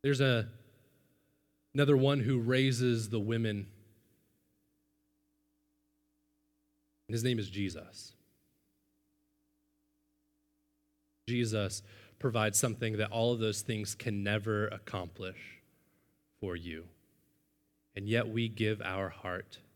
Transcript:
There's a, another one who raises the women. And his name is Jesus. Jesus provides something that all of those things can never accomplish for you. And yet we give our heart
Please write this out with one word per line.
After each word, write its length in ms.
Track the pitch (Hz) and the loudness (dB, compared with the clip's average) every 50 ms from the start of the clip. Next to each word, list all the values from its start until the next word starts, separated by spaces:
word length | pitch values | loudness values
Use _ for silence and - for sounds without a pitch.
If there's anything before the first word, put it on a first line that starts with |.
| - | 2
There's 180 | 139 143 127 | 2 2 4
a, 260 | 139 131 123 113 104 - - - - - _ _ _ _ _ _ _ _ _ _ _ _ _ _ _ _ _ _ _ _ _ | 4 4 4 2 2 -2 -8 -18 -20 -20 _ _ _ _ _ _ _ _ _ _ _ _ _ _ _ _ _ _ _ _ _
another 240 | 139 143 139 147 | 4 6 6 8
one 220 | 131 131 139 143 139 | 8 8 6 4 4
who 180 | 110 123 135 | 2 2 2
raises 720 | 123 113 117 127 131 135 135 127 117 123 123 117 113 110 101 | 2 2 2 4 4 4 4 4 4 4 2 4 2 0 -2
the 100 | 113 110 | -2 -2
women. 460 | 101 107 117 113 113 110 104 101 95 92 - - - - _ _ _ _ _ _ _ _ _ _ _ _ _ _ _ _ _ _ _ _ _ _ _ _ _ _ _ _ _ _ _ _ _ _ _ _ _ _ _ _ _ _ _ _ _ _ _ _ _ _ _ _ _ _ _ _ _ _ _ _ _ _ _ | 0 0 0 0 0 0 0 -2 -6 -8 -14 -20 -20 -20 _ _ _ _ _ _ _ _ _ _ _ _ _ _ _ _ _ _ _ _ _ _ _ _ _ _ _ _ _ _ _ _ _ _ _ _ _ _ _ _ _ _ _ _ _ _ _ _ _ _ _ _ _ _ _ _ _ _ _ _ _ _ _
And 60 | - 113 | -4 -2
his 80 | 113 117 | 0 0
name 160 | 127 123 110 | 0 0 0
is 100 | 101 90 | -2 -4
Jesus. 640 | 90 101 98 92 80 78 78 - - - - - - _ _ _ _ _ _ _ _ _ _ _ _ _ _ _ _ _ _ _ _ _ _ _ _ _ _ _ _ _ _ _ _ _ _ _ _ _ _ _ _ _ _ _ _ _ _ _ _ _ _ _ _ _ _ _ _ _ _ _ _ _ _ | -4 -4 -2 -2 -4 -8 -14 -16 -18 -20 -20 -20 -20 _ _ _ _ _ _ _ _ _ _ _ _ _ _ _ _ _ _ _ _ _ _ _ _ _ _ _ _ _ _ _ _ _ _ _ _ _ _ _ _ _ _ _ _ _ _ _ _ _ _ _ _ _ _ _ _ _ _ _ _ _ _
Jesus 540 | - 120 120 120 110 107 107 101 92 - - - - - - - - - _ | -4 -2 0 0 0 0 -2 -2 -2 -4 -8 -14 -16 -20 -20 -20 -20 -14 _
provides 400 | - 131 110 117 107 107 101 - | -4 -2 0 2 0 2 2 0
something 380 | - 120 110 - 117 110 107 | 0 0 -2 -2 -4 -4 -2
that 140 | 104 107 107 | -2 -2 -2
all 220 | 110 113 113 120 120 | 0 0 2 2 2
of 60 | 113 | 0
those 240 | 110 110 104 - - | 0 -2 -2 -2 -4
things 320 | - 113 107 104 101 - | -4 -4 -4 -4 -6 -8
can 260 | - - 120 104 101 | -6 -6 -4 -4 -2
never 460 | 101 101 104 110 101 113 107 104 107 | -2 0 -2 -2 0 0 0 0 0
accomplish 920 | 107 - 98 - - - 95 90 87 - - 95 92 92 - - - - - _ _ _ _ _ _ _ _ _ _ _ _ _ _ _ _ | -2 -4 -10 -10 -8 -8 -8 -8 -8 -12 -12 -12 -12 -12 -14 -18 -20 -20 -20 _ _ _ _ _ _ _ _ _ _ _ _ _ _ _ _
for 160 | 104 95 87 | -6 -6 -6
you. 280 | 87 85 87 80 80 85 87 - _ _ _ _ _ _ _ _ _ _ _ _ _ _ _ _ _ _ _ _ | -6 -6 -8 -10 -10 -12 -16 -20 _ _ _ _ _ _ _ _ _ _ _ _ _ _ _ _ _ _ _ _
And 120 | 101 98 | -6 -2
yet 200 | 104 113 117 117 | 2 2 2 2
we 200 | 110 107 117 117 | 0 0 -2 -2
give 320 | 113 107 101 110 107 110 104 | -2 0 0 0 0 0 -2
our 300 | - 92 92 95 98 92 | -4 -4 -4 -2 -4 -4
heart 480 | - - - 92 90 - - - - - - _ _ | -6 -8 -8 -6 -6 -6 -8 -12 -18 -20 -20 _ _